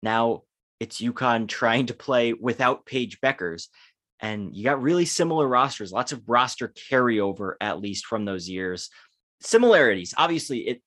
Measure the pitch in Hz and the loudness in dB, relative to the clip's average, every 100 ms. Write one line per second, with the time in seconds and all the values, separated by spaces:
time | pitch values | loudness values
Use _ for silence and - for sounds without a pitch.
0 | 113 113 117 101 _ _ _ - 113 - | -2 2 2 -2 _ _ _ -12 -10 -4
1 | 117 120 127 113 107 - 117 117 123 - | -6 0 0 0 -2 0 2 2 0 -6
2 | - 127 120 113 120 113 127 123 - 131 | 0 2 2 0 -4 0 0 -2 -6 -6
3 | 113 - 135 - 87 82 - _ _ _ | -6 -2 -2 -2 -6 -8 -14 _ _ _
4 | _ - 107 104 95 92 120 139 135 175 | _ -10 -8 -6 -8 -4 -2 0 0 2
5 | 170 - 170 160 135 123 135 - 98 101 | 0 0 0 2 2 2 2 -2 -6 -4
6 | 127 127 107 120 127 - 120 - - 131 | -4 -6 0 2 2 -2 -10 -10 0 2
7 | 123 107 98 95 95 - 104 85 101 95 | 4 2 0 -2 -8 -6 -4 -4 -6 -8
8 | - 110 101 92 87 92 92 90 - - | -6 -4 -4 -6 -8 -6 -6 -6 -12 -18
9 | _ _ _ _ - 220 247 185 123 95 | _ _ _ _ 2 6 8 8 6 2
10 | 87 - 170 165 - 123 113 123 | -2 0 0 0 -4 -6 -4 -6